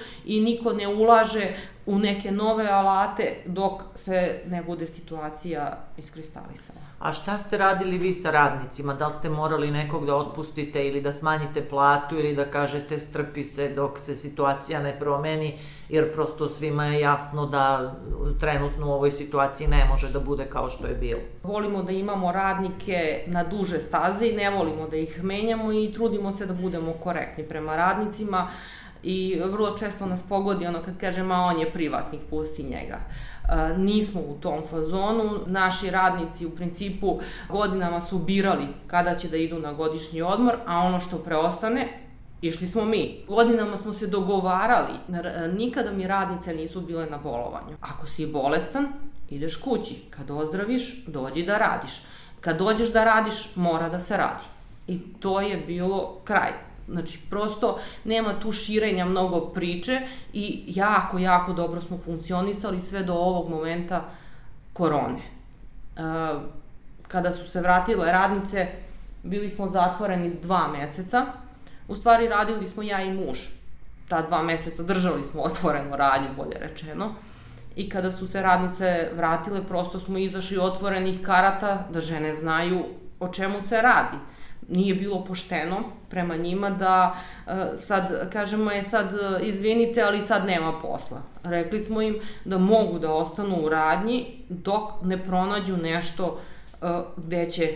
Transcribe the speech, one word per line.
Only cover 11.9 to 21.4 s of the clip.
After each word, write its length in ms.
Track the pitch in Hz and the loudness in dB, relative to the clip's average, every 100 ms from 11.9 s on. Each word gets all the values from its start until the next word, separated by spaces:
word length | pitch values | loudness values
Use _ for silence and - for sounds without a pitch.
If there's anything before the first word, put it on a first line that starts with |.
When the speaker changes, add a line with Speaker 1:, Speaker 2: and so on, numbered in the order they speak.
| 143 - 160 | 6 2 0
Speaker 2:
ili 160 | 151 | 2
da 100 | 143 | 2
kažete 540 | 143 143 143 147 147 151 | 0 0 0 -2 -4 -6
strpi 460 | - 151 143 147 | -4 -4 -4 -6
se 240 | 139 - 143 | -8 -4 -2
dok 300 | 139 139 - | 0 -2 -4
se 180 | - 135 | -8 -8
situacija 640 | 143 147 139 139 - 151 | -6 0 2 2 -2 -4
ne 160 | 143 139 | -2 -2
promeni, 600 | 139 143 156 156 156 - - - - | 0 0 0 -2 -2 -6 -14 -14 0
jer 240 | 156 156 | 2 2
prosto 360 | 156 151 - 147 | 0 -2 -2 -4
svima 380 | - 151 147 147 | -2 -2 0 2
je 140 | 151 | 4
jasno 460 | 147 143 - 147 143 | 4 4 0 -4 0
da 480 | 143 135 135 127 127 - - 143 143 | 4 4 4 0 -6 -6 -2 0 2
trenutno 480 | 151 143 143 147 147 | 2 2 0 -2 0
u 40 | |
ovoj 180 | 139 143 | 4 4
situaciji 580 | 143 147 143 139 - 151 | 2 -2 2 2 2 6
ne 160 | 139 135 | 8 8
može 220 | 139 135 | 6 2
da 80 | 139 | 0
bude 260 | 127 143 135 | 0 -2 -2
kao 240 | 127 127 | -2 -4
što 160 | - 127 | -4 -4
je 80 | |
bilo? 260 | 117 120 117 - - | -2 -2 -2 -6 -8